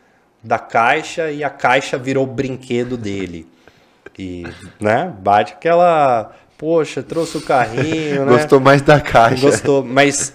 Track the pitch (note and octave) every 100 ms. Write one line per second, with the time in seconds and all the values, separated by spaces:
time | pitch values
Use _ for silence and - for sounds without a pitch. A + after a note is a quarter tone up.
0 | _ _ _ _ A2 A#2 - A#2+ A#2 D3+
1 | D#3 - D#3+ D3 C#3+ - C3 C3 - C#3+
2 | B2+ C3+ C3+ A#2+ C3+ B2+ - A#2+ B2 B2
3 | G#2+ G2 F2+ E2+ D#2 _ _ _ _ _
4 | - - F#2 F2+ E2+ E2+ F2+ - G#2+ A#2
5 | F3+ G2+ F#2+ G#2 A#2+ - E3 E3+ F3 D#3+
6 | C#3 A#2 G#2 - _ - D3+ E3 D3+ -
7 | B2+ C#3+ D#3+ D#3 - C#3+ A2+ A#2 D3 D#3+
8 | D3+ C#3 C3+ B2 D3+ C#3 C3 C#3 C3+ D3
9 | - B2 A#2 B2+ C3+ - C3+ C#3 A#2+ C3
10 | C#3+ C#3 -